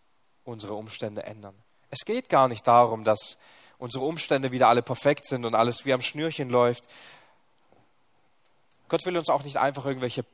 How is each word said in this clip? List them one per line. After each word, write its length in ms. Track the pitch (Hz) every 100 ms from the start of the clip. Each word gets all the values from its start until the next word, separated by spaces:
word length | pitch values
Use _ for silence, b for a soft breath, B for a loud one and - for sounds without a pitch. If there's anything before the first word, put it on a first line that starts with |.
| _ _ _ _
unsere 300 | - 113 104
Umstände 500 | 104 110 - 113 104
ändern. 320 | - 107 101 98 _ _ -
Es 120 | -
geht 280 | - 233 -
gar 180 | 151 131
nicht 200 | 113 -
darum, 360 | 120 120 113
dass 340 | 110 107 - - b b b b
unsere 260 | 123 131 135
Umstände 460 | 165 - 139 135
wieder 160 | 127 120
alle 160 | 120
perfekt 420 | 120 127 143 151 -
sind 200 | 131 117
und 100 | 113
alles 300 | 120 117 135
wie 80 |
am 80 | 131
Schnürchen 480 | 127 147 160 156 131
läuft. 340 | 123 120 117 - B B B B B _ _ _ _ _ _ _ _ _ _ _ _ _ _ -
Gott 160 | 165 185
will 120 | 180
uns 120 | 156
auch 140 | 135
nicht 140 | 139 135
einfach 280 | 139 139 135
irgendwelche 400 | 131 127 123 -